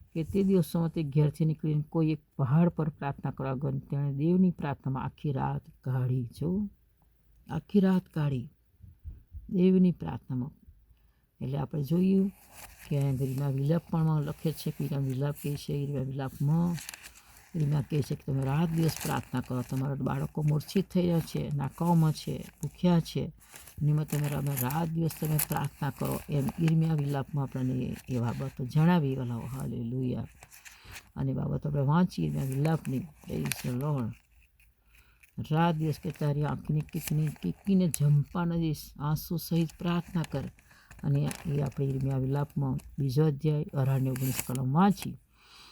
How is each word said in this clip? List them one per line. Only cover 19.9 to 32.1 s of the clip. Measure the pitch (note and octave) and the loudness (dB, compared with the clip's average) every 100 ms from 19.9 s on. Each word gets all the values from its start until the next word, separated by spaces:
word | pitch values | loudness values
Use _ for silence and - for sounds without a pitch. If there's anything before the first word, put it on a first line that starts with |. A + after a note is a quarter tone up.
| C#3 | -2
બાળકો | C3+ C#3 D3 - | -2 -2 -4 -2
મૂર્છિત | D3+ D3+ - G3 F3+ | 0 0 0 -2 0
થઈ | F#3 | 0
રહ્યા | F3 E3+ | 2 2
છે, | - D3+ D3 C#3+ | 0 -6 -4 -4
નાકાઓમાં | C#3+ - E3+ E3+ D#3 | -4 -2 4 6 6
છે, | D3 - D3+ - - | 2 -4 -6 -8 -10
ભૂખ્યા | D3 - F3+ E3+ | -10 0 4 4
છે, | D#3 C#3 C#3 - - - - - | 2 -4 -4 -8 -20 -20 -18 -2
નિમિત્તે | D3 D3+ D3+ D3 | 2 2 2 0
તમે | D3 D3 C#3+ C#3 | 0 -2 -2 -2
રાત | B2 D3+ E3+ | -2 0 -2
દિવસ | E3 D#3+ - | 0 -2 -2
તમે | D#3 D3+ - | 0 0 0
પ્રાર્થના | D3+ D3 - C#3+ | -2 -2 -4 -6
કરો, | - C3+ C3+ - | -2 -4 -4 -2
એમ | D3 C3+ - | -2 -2 2
ઈરમિયા | E3 D#3+ D#3+ | 2 4 2
વિલાપમાં | D#3 C#3+ C#3+ C3+ C#3+ | 0 0 -2 -2 -4
આપણને | C3 C3 B2+ | -4 -2 -2
એ, | B2+ B2+ - - | -2 -4 -6 -4
એ | B2 | -2
બાબતો | A#2 C3+ C3+ - B2+ | -2 -2 -6 -6 -2
જણાવી, | D3+ E3 F3+ C#3 C3 | 2 4 4 2 -2
વાલાઓ. | B2 A#2 | -4 -6
હાલેલુયા. | A#2 C3 A#2+ B2 A#2 B2+ B2+ B2 - - - - - - - - - - | -6 -8 -6 -6 -4 -2 -2 -4 -6 -14 -20 -20 -20 -20 -18 -18 -16 -6
અને | C3+ | -4
બાબત | C3+ C#3+ C#3+ D#3 | -2 -2 -4 -2
આપણે | D3 | 0
વાંચીએ | C3+ D#3+ F3+ | 2 4 2